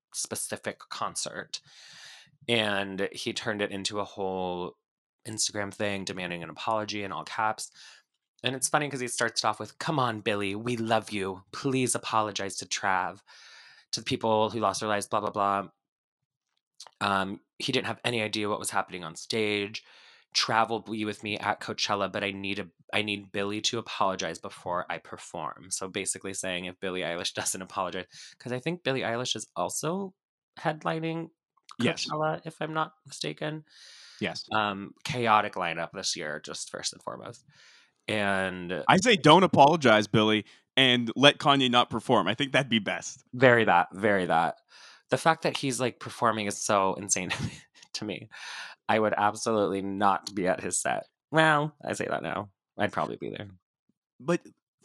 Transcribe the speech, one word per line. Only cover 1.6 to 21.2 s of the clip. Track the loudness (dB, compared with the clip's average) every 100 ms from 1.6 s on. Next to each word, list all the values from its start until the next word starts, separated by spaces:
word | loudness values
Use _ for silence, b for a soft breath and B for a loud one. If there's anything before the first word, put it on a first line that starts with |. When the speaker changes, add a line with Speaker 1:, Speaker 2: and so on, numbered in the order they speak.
| B B B B B B B _ 0
Speaker 1:
And | 2 2 0 -2 -4 -4
he | -4 -8
turned | -6 -4 -2
it | -4
into | -4 -6 -6
a |
whole | -6 -6 -4 -2 -4 -4 -6 -10 _ _ _ _ -10
Instagram | -4 -2 -2 -6
thing, | -4 -4 -2
demanding | -6 -6 -6 -6
an | -10
apology | -8 -2 -2 -2 -6
in | -6
all | -8
caps. | -8 -2 -2 -2 -10 B B B B _ _ _
And | -6
it's | -4 0
funny | 0 -2
'cause | -4
he | -6
starts | -2 -2 0
it | -2
off | -2
with, | -8 -8
"Come | -2 0
on, | 0 0
Billie, | -2 0 -2
we | -4 -4 -4
love | 2 0 0
you. | -4 -4 -6 -12
Please | -6 0 2 2
apologize | 0 0 0 0 -2 -6 -8
to | -8
Trav, | -2 0 0 -2 -8 _ B B B B B B
to | -8
the |
people | -4 0 4 4 4
who | 2
lost | 0 0
their | 0
lives, | 0 0
blah, | -2
blah, | 0
blah." | 0 2 2 -2 _ _ _ _ _ _ _ _ _ _ -20 -20 -6
Um, | 0 0 -2 -6 _ -8
he | -2
didn't | -2 -2
have | -6
any | -4 -2
idea | -2 -2 -2
what | -4
was | -2
happening | -4 -4 -8
on | -12 -12
stage. | -6 -2 0 -2 -4 -8 b b b b b
"Trav | -2 2 2 2
will | -2
be | -4 -4
with | -4 -6